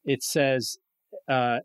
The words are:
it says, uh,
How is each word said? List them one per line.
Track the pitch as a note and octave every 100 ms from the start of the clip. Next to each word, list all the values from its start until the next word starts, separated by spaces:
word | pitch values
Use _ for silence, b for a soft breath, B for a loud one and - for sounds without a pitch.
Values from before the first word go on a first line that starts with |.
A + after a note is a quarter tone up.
it | - C#3
says, | - D#3+ C#3 C3 A2+ - _ _ _ - -
uh, | C3 A#2+ A#2+